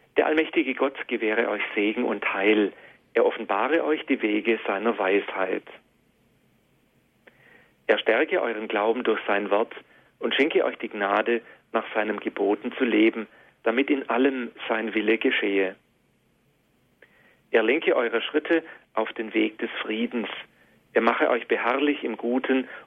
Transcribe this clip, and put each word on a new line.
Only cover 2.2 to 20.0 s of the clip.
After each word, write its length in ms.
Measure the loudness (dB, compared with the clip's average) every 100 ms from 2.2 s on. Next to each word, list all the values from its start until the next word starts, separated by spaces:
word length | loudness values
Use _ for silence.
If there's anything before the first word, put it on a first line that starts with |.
| -4
Heil. 400 | 0 4 4 2 -2 -20 -20 _
Er 100 | 2
offenbare 600 | 2 0 -2 -2 2 0
euch 200 | 0 -2 -2
die 140 | -2
Wege 360 | 0 0 0 -2 -2
seiner 320 | -2 -2 0
Weisheit. 640 | 0 0 0 -4 -4 -4 -8 -20 _ _ _ _ _ _ _ _ _ _ _ _ _ _ -20 _ _ -20 _ _ 0
Er 120 | 2
stärke 440 | 4 4 4 0
euren 240 | 0 -4 -2
Glauben 380 | 0 2 2
durch 160 | 0 0 0
sein 240 | -2 2
Wort 220 | 0 0 -6 -20 _ _ _
und 160 | -4
schenke 300 | 0 2 2
euch 120 | 0 -2
die 100 | -8
Gnade, 520 | -4 0 2 2 -2 -4 -20 _
nach 120 | -6 -2
seinem 240 | -2 -2 -4
Geboten 540 | -6 -2 0 0 -2 -2
zu 80 |
leben, 440 | 2 4 4 2 -8 -16 -20 _
damit 260 | -2 0 0
in 180 | 0 0
allem 420 | 2 2 0 -6 -10 -4
sein 260 | -2 -2
Wille 240 | 0 2 2
geschehe. 580 | 0 0 0 0 0 -4 _ _ _ _ _ _ _ _ _ _ _ _ -20 _ _ _ _
Er 100 | 2
lenke 320 | 4 2 2
eure 260 | 2 2 -2
Schritte 440 | -2 -2 2 0 0 -16 _
auf 180 | -4 -4
den 200 | -6 -2
Weg 260 | 0 0 -2
des 120 | -8 -6
Friedens. 480 | -6 -4